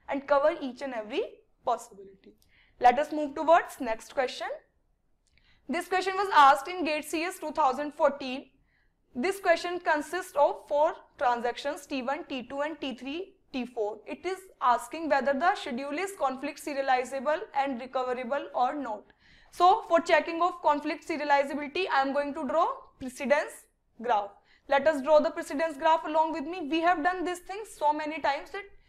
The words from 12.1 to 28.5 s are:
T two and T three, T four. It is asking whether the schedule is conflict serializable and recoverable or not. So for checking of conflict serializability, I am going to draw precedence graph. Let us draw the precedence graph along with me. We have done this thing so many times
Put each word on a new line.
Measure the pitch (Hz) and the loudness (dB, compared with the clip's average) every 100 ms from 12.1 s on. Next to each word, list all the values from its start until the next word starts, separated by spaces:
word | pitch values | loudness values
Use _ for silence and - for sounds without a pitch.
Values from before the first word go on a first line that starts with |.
| 294 349 | -6 -6
T | 269 | -10
two | - 277 | -8 -6
and | 294 302 | -6 -6
T | 285 247 | -8 -8
three, | 262 320 392 _ _ | -10 -10 -12 _ _
T | 262 240 | -8 -6
four. | 233 208 220 - | -4 -6 -6 -12
It | 302 349 | -8 -6
is | 381 - - | -8 -10 -2
asking | 254 233 - 320 320 | 0 0 -2 -8 0
whether | 277 262 | 2 2
the | 269 349 403 | 2 2 0
schedule | - 240 277 294 | -4 -6 -6 -6
is | 392 392 | -6 -2
conflict | 269 254 277 - | -4 -2 -8 -8
serializable | 311 277 269 254 254 269 269 - 440 277 | -6 -4 0 0 0 -4 -2 -2 -2 -2
and | 277 240 | -2 -4
recoverable | 254 262 254 247 240 285 330 | -6 -4 -2 -4 -4 -6 -4
or | 247 247 302 | -2 -2 -2
not. | 247 208 - _ _ _ _ | -6 -8 -12 _ _ _ _
So | - 359 440 - | 4 4 4 4
for | 330 | 2
checking | 330 311 330 330 | 4 2 2 0
of | 349 359 | 0 2
conflict | 311 294 294 311 - | 0 2 0 -6 -6
serializability, | 311 294 277 277 294 294 349 - | -4 2 2 2 -4 -4 -4 0
I | 277 | 0
am | 277 | 2
going | 277 285 320 | 0 -2 -4
to | 262 | -2
draw | 269 415 539 - _ | 0 0 -2 -14 _
precedence | 254 - 254 294 440 - - _ _ - | -14 -6 2 2 2 -8 -20 _ _ -8
graph. | 233 214 208 - _ _ - | 0 0 -2 -10 _ _ 0
Let | 277 285 | 2 4
us | 294 | 2
draw | 269 302 | 6 6
the | 320 | 6
precedence | 330 - 294 330 277 | 0 -6 -2 -2 0
graph | 320 330 320 | 2 2 2
along | 311 320 | 0 0
with | 320 285 | -2 -6
me. | 370 277 | -8 -4
We | 330 | 0
have | 330 359 | 2 2
done | 339 370 330 | 0 0 -4
this | 349 | -6
thing | - 392 415 - | -10 -12 -12 -2
so | 294 | 0
many | 302 302 320 | 0 -4 -4
times | 294 285 359 | -2 -2 -6